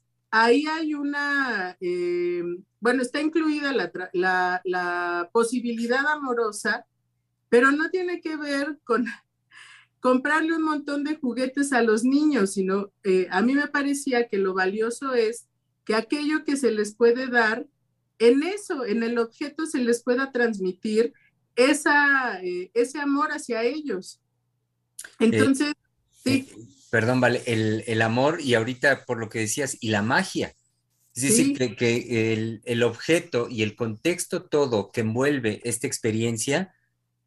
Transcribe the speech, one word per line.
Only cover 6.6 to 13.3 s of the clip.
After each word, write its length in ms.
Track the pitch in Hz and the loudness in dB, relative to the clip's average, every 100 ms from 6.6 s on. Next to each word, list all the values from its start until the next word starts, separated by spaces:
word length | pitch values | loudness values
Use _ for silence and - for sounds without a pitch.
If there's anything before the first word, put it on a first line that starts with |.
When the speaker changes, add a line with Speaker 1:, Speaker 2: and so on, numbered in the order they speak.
| 214 226 - _ _ _ _ _ - | -4 -6 -8 _ _ _ _ _ 2
Speaker 1:
pero 220 | 233 269 | 4 6
no 180 | 294 330 | 2 0
tiene 320 | 370 359 349 | -2 -4 -6
que 140 | 320 311 | -6 -8
ver 440 | 294 277 294 294 | -4 -4 -4 -6
con 220 | - 254 226 | -2 0 -2
<laughs> 180 | - _ _ _ - - - _ _ | -8 _ _ _ -20 -20 -20 _ _
comprarle 540 | 254 254 294 311 320 330 | 2 2 2 0 0 0
un 80 | |
montón 400 | 311 302 285 285 | -2 -2 -4 -4
de 120 | 285 302 | -4 -4
juguetes 560 | 247 226 262 285 277 | -4 -2 -4 -2 0
a 100 | 247 | 2
los 220 | 226 214 | 2 2
niños, 500 | 254 277 302 262 196 | 2 2 2 2 0
sino, 380 | 196 190 196 196 _ | 0 -2 -2 -4 _
eh, 240 | 202 185 175 | 0 2 2